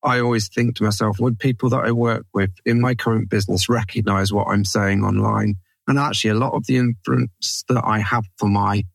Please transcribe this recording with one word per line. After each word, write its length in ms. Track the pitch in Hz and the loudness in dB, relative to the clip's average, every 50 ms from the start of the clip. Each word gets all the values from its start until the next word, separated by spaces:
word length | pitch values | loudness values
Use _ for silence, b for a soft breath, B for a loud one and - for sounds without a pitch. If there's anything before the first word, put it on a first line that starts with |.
| - | 0
I 160 | 143 123 123 | 0 0 0
always 280 | 120 120 120 113 104 - | 0 0 0 -2 -2 -4
think 280 | - - 120 120 120 | -2 -2 0 0 0
to 80 | - - | 0 0
myself, 360 | 110 107 - 113 107 104 98 | 0 0 0 0 -2 0 0
would 200 | 117 127 117 107 | 0 0 0 0
people 300 | - 135 127 - - 127 | 0 -2 -2 0 0 0
that 160 | 113 131 - | 0 2 0
I 60 | 110 | 0
work 340 | 117 117 120 117 113 110 113 _ _ | 0 0 0 0 0 -2 -6 _ _
with 180 | 101 98 95 92 - _ | -2 -2 -2 -2 -4 _
in 160 | 117 117 120 | 0 2 2
my 140 | 120 127 127 | 2 2 0
current 340 | 110 - 117 113 110 107 95 | 0 0 0 0 0 0 0
business 380 | - 107 95 95 92 92 - - | 0 0 0 0 0 -2 0 0
recognize 640 | 120 117 107 98 - - 110 104 101 98 98 98 | 0 0 0 -4 -4 -2 0 0 2 0 0 0
what 160 | 101 101 98 - | 0 0 0 0
I'm 180 | 101 101 101 | 0 0 0
saying 380 | 98 - 110 101 98 98 101 101 | 0 0 0 0 2 2 0 0
online? 520 | 98 101 101 104 107 107 107 107 107 104 95 - _ _ _ _ - | 0 0 2 0 0 0 0 0 0 -2 -4 -8 _ _ _ _ 0
And 100 | 135 139 | 0 2
actually, 340 | 143 147 107 - - 110 | 2 0 -2 0 0 0
a 40 | 107 | 2
lot 180 | 110 127 131 - | 2 0 0 -2
of 120 | 143 - | -4 -2
the 120 | - 131 127 | 0 0 2
influence 880 | 123 123 120 - _ - 131 127 123 113 _ _ - - - - - _ | 2 2 0 -2 _ -2 0 0 0 -2 _ _ -8 -8 -6 -8 -4 _
that 140 | 123 120 - | -2 -2 0
I 160 | - 107 107 | 0 0 0
have 260 | 107 95 120 120 107 98 _ - | 0 0 -2 -2 -4 -4 _ -2
for 120 | - 104 | 0 2
my 340 | 101 101 101 98 101 101 101 - _ | 2 2 2 0 0 -2 -4 -6 _